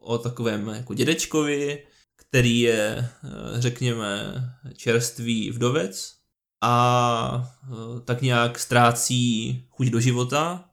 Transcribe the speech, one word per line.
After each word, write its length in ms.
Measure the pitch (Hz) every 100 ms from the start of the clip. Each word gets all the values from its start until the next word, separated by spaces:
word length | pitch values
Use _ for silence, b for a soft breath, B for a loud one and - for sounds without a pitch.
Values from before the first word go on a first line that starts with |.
o 180 | - 117
takovém 500 | 120 120 117 107 107
jako 260 | 107 127
dědečkovi, 880 | 101 123 180 - 156 147 143 143 143 b b b _
který 440 | _ 127 123 117
je, 480 | 117 110 107 110 120 -
eh, 360 | 143 - - 113
řekněme, 760 | 120 123 127 117 104 101 104 95 123 - 127 -
čerstvý 720 | - 117 120 - 117 113 107
vdovec 640 | 117 120 143 190 - - - _ _ _ _
a, 880 | 113 120 123 123 123 117 127 127 123 _
eh, 360 | 131 113 113 120
tak 180 | 120 120
nějak 360 | 131 120 120 120
ztrácí 1040 | - 120 120 120 - 123 123 110 117 127 -
chuť 160 | - 123
do 140 | 117
života 640 | 123 120 123 139 165 180 180